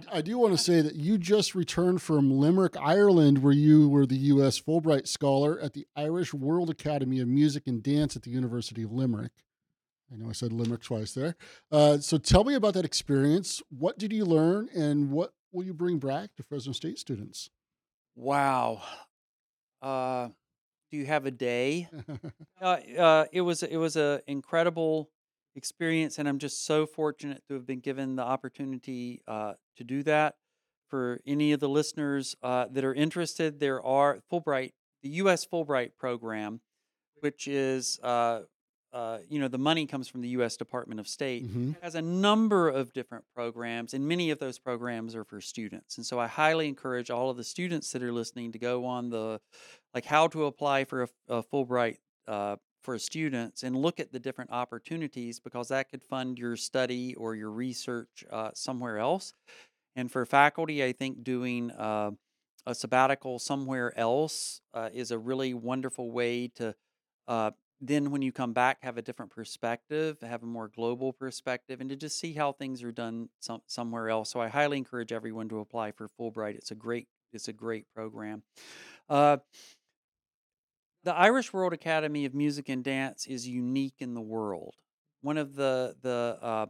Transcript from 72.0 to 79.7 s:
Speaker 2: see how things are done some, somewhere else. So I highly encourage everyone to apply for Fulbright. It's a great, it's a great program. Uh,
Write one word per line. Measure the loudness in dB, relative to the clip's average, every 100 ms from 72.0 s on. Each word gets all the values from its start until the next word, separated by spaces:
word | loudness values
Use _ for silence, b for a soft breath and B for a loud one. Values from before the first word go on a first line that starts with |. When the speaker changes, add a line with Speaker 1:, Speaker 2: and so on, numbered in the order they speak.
| -10 -8
Speaker 2:
see | -8
how | -4 -4
things | -4 -8 -10
are | -10
done | -8 -8 -8 -12 _
some, | -14 -12 -12
somewhere | -8 -6 -4 -2
else. | -2 -2
So | -4
I | -2
highly | 0 0 -2
encourage | -6 -8 -8
everyone | -8 -8 -10 -8
to | -10
apply | -8 -8 -8
for | -8 -16
Fulbright. | -10 -10 -8 -8 -8
It's | -14
a | -10
great, | -6 -6 -8 _ _
it's | -16 -14
a |
great | -10 -8 -8 -10
program. | -14 -12 -12 -12 -12 -16 -20 B B B B B
Uh, | 4 4 4 -2 b b